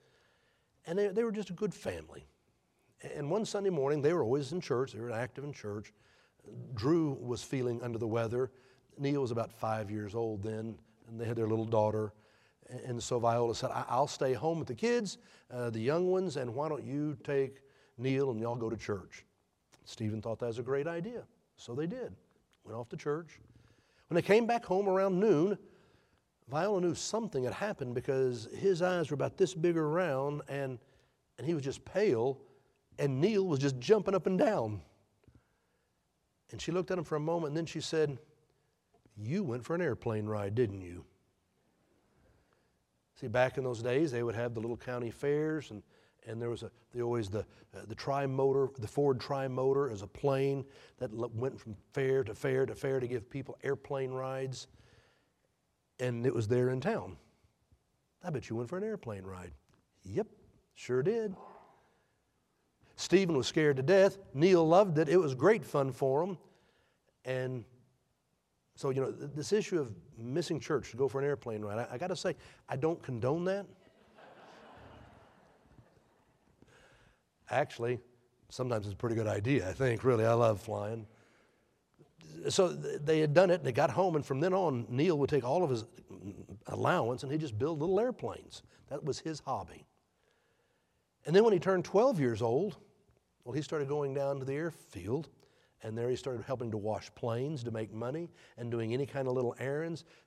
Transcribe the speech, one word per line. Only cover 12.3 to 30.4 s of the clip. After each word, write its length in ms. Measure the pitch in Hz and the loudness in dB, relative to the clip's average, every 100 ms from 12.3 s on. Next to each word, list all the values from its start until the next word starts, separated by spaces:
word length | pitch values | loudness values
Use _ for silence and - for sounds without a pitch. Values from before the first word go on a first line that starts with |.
| _ _ _ - 127 127 | _ _ _ -16 -12 -6
And 160 | 120 | -6
so 160 | - 123 | 0 2
Viola 360 | 117 117 117 | 4 4 2
said, 160 | 107 127 | 0 -2
"I, 140 | 113 131 | -4 -2
I'll 200 | 123 143 | 0 0
stay 260 | - 135 | 0 0
home 280 | 120 156 165 | 0 0 -2
with 80 | 131 | -4
the 60 | |
kids, 440 | 120 233 240 202 - - - - | -2 0 0 -2 -8 -16 -20 -12
uh, 180 | 123 120 | -6 -4
the 120 | 110 | -2
young 300 | 113 160 180 | 0 2 2
ones, 280 | 185 185 143 | 2 0 -2
and 160 | 123 | -4
why 160 | 117 156 | -4 -4
don't 140 | 143 | -4
you 340 | 113 139 151 135 | -4 -4 -4 -4
take 380 | - 139 135 135 - _ _ - | -2 0 0 -4 -20 _ _ -6
Neil 320 | 127 135 139 | 0 2 2
and 100 | 110 | 0
y'all 160 | 117 117 | -2 -2
go 140 | 110 | -2
to 80 | 107 | -4
church?" 480 | - 101 80 - - _ _ _ _ - | -4 -6 -6 -20 -20 _ _ _ _ -20
Stephen 380 | - - 110 110 | -16 -6 -4 -4
thought 160 | 113 110 | -4 -4
that 80 | 120 | -4
was 120 | 113 | -4
a 40 | |
great 240 | 123 139 156 | -2 -2 -2
idea. 400 | 170 190 233 - _ _ - | -4 -6 -10 -14 _ _ -20
So 180 | - | -10
they 120 | 120 165 | -6 -4
did. 300 | 254 240 98 _ _ _ _ | -4 -8 -12 _ _ _ _
Went 140 | - 113 | -12 -10
off 100 | 120 | -10
to 60 | 170 | -6
church. 440 | 147 151 165 - - - - _ _ _ - | -2 -2 -4 -16 -20 -20 -20 _ _ _ -2
When 60 | |
they 80 | 170 | 2
came 240 | - 214 226 | 6 6 6
back 180 | 233 | 0
home 240 | - 185 202 | 2 2 4
around 320 | 190 196 180 | 4 4 4
noon, 380 | 220 151 185 196 - - _ _ _ _ _ _ - | 6 6 4 2 -6 -20 _ _ _ _ _ _ -8
Viola 320 | 143 190 196 | -2 0 2
knew 140 | 175 | 0
something 500 | 139 - 214 220 139 | -2 -2 -4 -2 -2
had 100 | 123 | -2
happened 400 | - 208 - 127 | -2 -4 -4 -6
because 540 | 123 120 135 131 120 110 | -4 0 2 2 0 -6
his 300 | - 196 175 | -2 2 2
eyes 280 | 180 180 160 | 2 2 0
were 40 | |
about 220 | 143 135 - | -2 -2 2
this 180 | 180 | 0
big 220 | 165 175 165 | 2 2 2
around, 640 | 151 165 180 135 143 147 | 2 2 2 0 0 -4